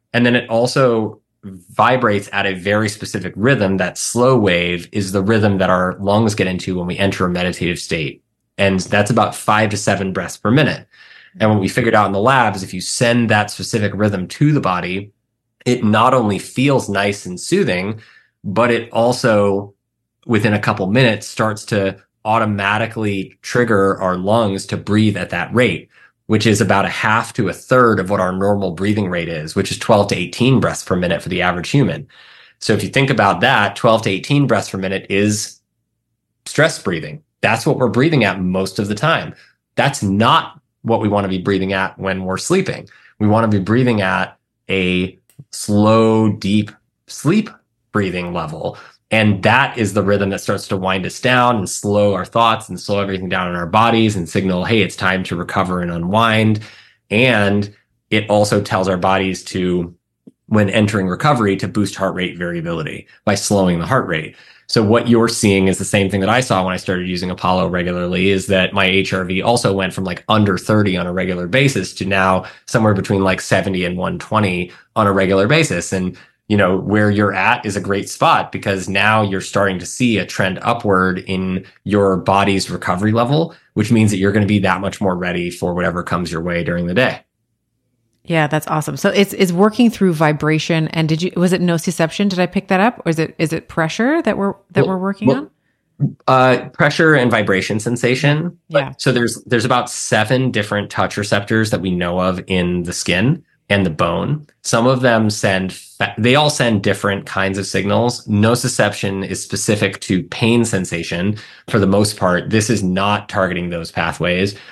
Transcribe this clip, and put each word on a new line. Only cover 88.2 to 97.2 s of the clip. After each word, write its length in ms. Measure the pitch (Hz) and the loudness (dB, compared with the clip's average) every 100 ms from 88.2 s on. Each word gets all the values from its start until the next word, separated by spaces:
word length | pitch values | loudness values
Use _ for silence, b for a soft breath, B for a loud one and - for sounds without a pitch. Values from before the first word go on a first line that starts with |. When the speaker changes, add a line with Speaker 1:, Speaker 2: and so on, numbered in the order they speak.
Speaker 2:
Yeah, 220 | - 165 147 | -2 0 0
that's 200 | 156 - | -2 -2
awesome. 280 | 156 151 139 | -4 -4 -2
So 140 | 202 | 0
it's, 220 | 196 196 | 2 0
it's 160 | - 185 | 2 0
working 400 | 175 214 214 240 | 2 2 4 2
through 240 | - 190 | 4 0
vibration. 760 | 156 156 151 151 156 - 165 156 | 2 2 2 0 0 0 0 0
And 200 | 165 160 | 0 0
did 140 | 160 | 0
you, 100 | 180 - | -2 0
was 160 | 180 | 0
it 80 | 180 | 2
nociception? 680 | 180 170 - 170 165 - 202 | 2 0 -2 -2 -2 0 -2
Did 100 | 180 | 0
I 80 | 180 | -2
pick 220 | 196 - | -2 0
that 100 | 190 | 2
up? 220 | 214 240 | 2 0
Or 60 | - | -4
is 80 | 160 | -2
it, 160 | 156 - | -2 -2
is 140 | 160 | -4
it 160 | 160 - | -4 -6
pressure 540 | - 160 - 240 320 | -4 -4 0 0 0
that 160 | 254 202 | 0 0
we're, 160 | 202 196 _ | -2 -4 _
that 160 | - - | 0 0
Speaker 1:
Well, 40 | 190 | 0
Speaker 2:
we're 60 | |
working 260 | 185 196 240 | -4 0 0
Speaker 1:
well, 220 | 262 392 _ _ _ _ - | 0 -2 _ _ _ _ -4
Speaker 2:
on? 160 | 143 - - | -4 -4 2
Speaker 1:
uh, 400 | 131 127 151 - | 4 6 4 0
pressure 440 | - 151 - 160 | 0 0 4 4
and 160 | 147 | 4